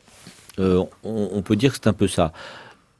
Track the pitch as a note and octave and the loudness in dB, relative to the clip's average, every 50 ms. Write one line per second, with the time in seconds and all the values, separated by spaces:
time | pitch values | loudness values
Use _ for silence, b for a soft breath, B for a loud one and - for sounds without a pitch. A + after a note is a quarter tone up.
0 | b b b b b b b b b b - G2 F#2+ F#2+ F2+ F#2 F2 - - _ | b b b b b b b b b b -6 -2 2 2 2 2 2 -2 -6 _
1 | - G2+ A2+ G#2+ G#2 F2+ F#2+ G2+ F#2 - A2 G#2 C3+ C3+ - - - A2 F#2+ - | -10 -8 -4 -4 -4 -4 -4 -4 0 0 2 2 2 0 0 0 0 0 2 2
2 | G#2 F#2 - F#2+ E2+ D#2+ B B B B B B B B B B B B _ | 0 0 2 2 0 0 B B B B B B B B B B B B _